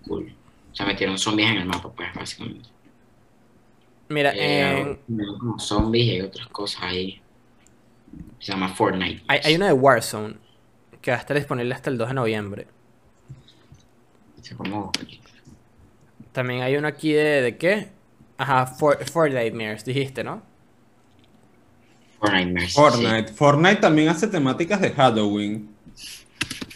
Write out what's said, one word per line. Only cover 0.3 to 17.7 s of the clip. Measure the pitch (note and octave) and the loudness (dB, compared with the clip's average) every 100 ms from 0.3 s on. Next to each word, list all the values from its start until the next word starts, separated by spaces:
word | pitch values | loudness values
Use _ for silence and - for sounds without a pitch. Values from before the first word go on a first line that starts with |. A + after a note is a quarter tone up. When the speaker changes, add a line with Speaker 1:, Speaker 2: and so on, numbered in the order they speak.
| - _ _ - | -16 _ _ -16
Speaker 1:
O | - | -6
sea, | G2+ | -4
metieron | G2 F#2+ F#2+ | -2 -2 -2
zombies | A2+ G#2+ A2 | 0 2 2
en | G#2 | 2
el | F2+ | -2
mapa, | F2 - | -4 -6
pues, | - F2 | -12 -12
básicamente. | E2+ - - - - - _ _ _ _ _ _ _ _ _ _ _ _ _ - | -10 -12 -12 -12 -14 -20 _ _ _ _ _ _ _ _ _ _ _ _ _ -6
Speaker 2:
Mira, | D3+ C#3+ - | 0 2 2
Speaker 1:
Eh, | D3 C#3+ C#3 C#3 C#3 C3+ - | 0 2 2 0 -2 -6 -6
Speaker 2:
en | A2+ | -6
Speaker 1:
hay | G2+ G2 | -6 -6
como | A#2+ G2+ | -6 -6
zombies | - G#2 A2 A#2 A#2 | -2 0 2 4 2
y | |
hay | F#2 | 0
otras | G2 - - | -4 -10 -14
cosas | - G2+ - | -10 -8 -6
ahí. | F2+ F2+ F#2+ F#2 _ _ _ _ _ _ _ _ _ - - - | -6 -4 -6 -10 _ _ _ _ _ _ _ _ _ -20 -20 -14
Se | - | -8
llama | F#2+ F#2 | -4 -4
Fortnite. | - G2+ F#2 F2 D#2+ - | 0 0 0 -4 -6 -2
Speaker 2:
Hay, | C#3+ | 0
hay | D#3 D#3+ | 2 2
uno | G3+ | 4
de | |
Warzone | C#3 C3+ A#2+ - G#2+ G#2+ - _ _ _ _ _ - | 6 6 4 2 -6 -8 -12 _ _ _ _ _ -10
que | - | -4
va | A#2+ | -4
a | |
estar | - C#3+ | -2 -2
disponible | C#3 C3 A#2+ | -2 -4 -4
hasta | B2+ - | -4 -4
el | B2 | -4
dos | A2+ | -2
de | |
noviembre. | C3+ A2+ G#2+ G2+ G2 - _ _ _ _ _ - - - _ - - _ _ _ _ _ - | -2 -2 -2 -4 -10 -14 _ _ _ _ _ -20 -20 -20 _ -20 -20 _ _ _ _ _ -20
Speaker 1:
O | |
sea, | - A#2+ | -18 -12
como | F#2+ G#2 F#2+ - - - - - - - _ _ - _ _ - - | -8 -8 -6 -8 -10 -18 -20 -20 -20 -20 _ _ -20 _ _ -20 -10
Speaker 2:
También | - B2+ B2 | -4 -2 -2
hay | B2+ C#3+ | 0 0
uno | D3+ | 0
aquí | C3+ D#3 | -2 2
de, | D3+ D3+ C#3+ | 4 4 4
¿de | B2 A2+ | 2 2
qué? | E3 | 2